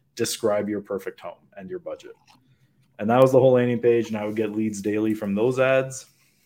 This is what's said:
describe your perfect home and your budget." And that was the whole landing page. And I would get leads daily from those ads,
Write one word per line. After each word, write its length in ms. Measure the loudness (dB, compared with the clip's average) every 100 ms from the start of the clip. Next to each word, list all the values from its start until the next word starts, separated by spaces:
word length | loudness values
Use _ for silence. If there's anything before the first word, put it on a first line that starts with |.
| _
describe 560 | -6 -6 -4 -2 -2 -2
your 100 | -6
perfect 400 | -6 -8 -10 -14
home 220 | -16 -18 _ -20
and 140 | -14
your 80 | -14
budget." 320 | -12 -14 -16 -20 _ _ _ _ _ _ _ -8
And 100 | 0
that 100 | 4
was 120 | 6
the 80 | 6
whole 140 | 6
landing 260 | 4 2 2
page. 300 | 2 2 0
And 80 | -4
I 60 | -4
would 80 | -4
get 200 | -4 -2
leads 240 | -4 -4
daily 360 | -4 -2 -2 -2
from 180 | -4
those 260 | 0 0 0
ads, 460 | 2 2 -2 -8 -18 _ _ _